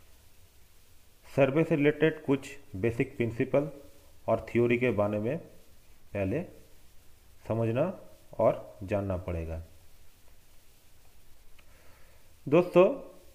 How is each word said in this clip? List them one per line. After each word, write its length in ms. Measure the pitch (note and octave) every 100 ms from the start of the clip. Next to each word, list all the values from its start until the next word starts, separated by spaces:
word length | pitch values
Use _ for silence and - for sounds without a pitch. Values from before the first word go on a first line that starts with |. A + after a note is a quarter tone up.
| - - - - - - - - - - - - - -
सर्वे 280 | C3+ D3
से 120 | E3 E3
related 480 | C#3+ D3 D#3+ D#3
कुछ 340 | - C3+ - - - F#2+
basic 400 | A2+ A#2 - -
principle 540 | A#2 A2+ C3+ C#3+ D3+ - - - - - -
और 180 | A2 -
theory 300 | A#2 A#2+ A#2+
के 120 | B2+
बारे 280 | G2+ G#2 G#2
में 200 | A2 E3+ - - - - - - -
पहले 280 | G2+ F#2+ C3 F#3 - - - - - - - - - -
समझना 520 | A2 A2+ A#2 F3 G3 - - - -
और 400 | A2+ - - -
जानना 340 | F#2+ G2+ G2 F#2
पड़ेगा। 460 | F2+ F2 D#2+ D#2+ E2 - - - - - - - - - - - - - - - - - - - - - - - - - - - C#3
दोस्तों, 520 | D#3 F3 F3 G3 C#4 - - -